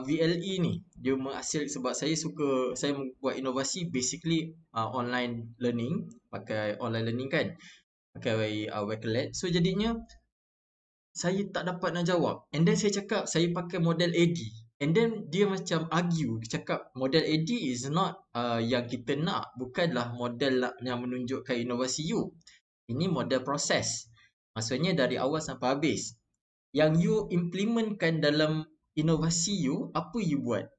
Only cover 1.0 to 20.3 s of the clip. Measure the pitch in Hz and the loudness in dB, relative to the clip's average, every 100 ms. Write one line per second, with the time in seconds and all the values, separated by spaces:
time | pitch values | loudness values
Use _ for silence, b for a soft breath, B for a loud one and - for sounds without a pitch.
1 | 123 135 135 135 - 151 139 135 123 - | -2 0 -2 -6 -4 -4 -4 -4 -4 -2
2 | 139 160 160 156 143 131 123 - 143 139 | -2 0 -2 -2 2 2 0 0 -2 -2
3 | 131 - 131 127 131 131 135 185 170 127 | -6 -4 -4 -2 -2 -2 -2 -2 -2 -2
4 | - - 160 165 - - _ 113 113 127 | -2 -2 0 0 0 -10 _ -4 -2 -2
5 | 120 123 120 117 117 - 123 117 120 185 | -2 0 -2 -4 -8 -4 0 0 0 -2
6 | - - _ 98 - 107 107 104 120 113 | -4 -12 _ -10 -4 -2 -2 -2 -2 -2
7 | 113 120 135 160 107 - B B B _ | 0 -2 -2 -2 -2 -6 B B B _
8 | _ 117 127 110 107 107 107 107 104 110 | _ -6 -2 0 0 -2 -4 -4 -4 -2
9 | 117 113 - - 185 175 170 185 226 233 | -2 -2 -2 -4 0 2 2 2 0 -2
10 | - - _ _ _ _ _ _ _ _ | -8 -20 _ _ _ _ _ _ _ _
11 | _ - 175 196 202 151 170 175 180 170 | _ -6 -2 0 -2 -2 -4 -2 -2 0
12 | 175 175 120 - - 143 170 220 208 202 | 2 2 2 -2 -4 2 4 4 2 0
13 | - 226 - 160 170 170 175 185 165 165 | 0 -2 0 0 2 0 -2 0 2 2
14 | 175 170 170 170 113 - - - 143 185 | 2 4 4 2 -6 -12 -16 -2 2 4
15 | 233 214 - 180 196 190 - 165 160 160 | 4 0 -2 2 2 2 0 -2 0 0
16 | 175 165 123 113 113 151 - 127 - 127 | 2 2 0 -2 -4 -6 -2 -4 -6 -4
17 | 131 160 151 156 160 240 143 120 135 165 | 2 4 4 2 2 0 -2 -2 0 0
18 | 185 - _ 120 120 117 117 123 120 117 | 0 -2 _ -4 0 0 2 0 0 -4
19 | 117 143 175 135 - 123 127 - 170 123 | -2 -2 0 -2 -4 -8 -6 0 0 0
20 | 120 120 120 | -2 -2 -4